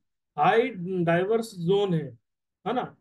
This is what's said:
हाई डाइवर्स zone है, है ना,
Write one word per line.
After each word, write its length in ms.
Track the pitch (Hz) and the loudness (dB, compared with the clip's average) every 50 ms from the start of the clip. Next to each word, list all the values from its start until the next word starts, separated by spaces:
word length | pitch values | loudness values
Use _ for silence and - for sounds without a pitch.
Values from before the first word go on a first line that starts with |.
| _ _ _ _ _ _ _ 147 | _ _ _ _ _ _ _ 0
हाई 300 | 151 185 214 226 254 254 202 180 170 190 185 180 | 2 4 4 4 2 0 -4 -8 -8 -4 -2 -2
डाइवर्स 520 | 170 170 170 175 185 202 226 226 226 - 196 | 0 2 2 2 2 0 0 -2 -2 -4 -8
zone 400 | 175 165 175 196 202 202 190 170 | -4 0 2 2 2 2 0 0
है, 240 | 156 139 123 117 - _ _ _ _ _ _ _ _ - | -2 -4 -6 -12 -18 _ _ _ _ _ _ _ _ -6
है 60 | 196 | -4
ना, 240 | 247 247 - - - _ | -4 -4 -4 -6 -10 _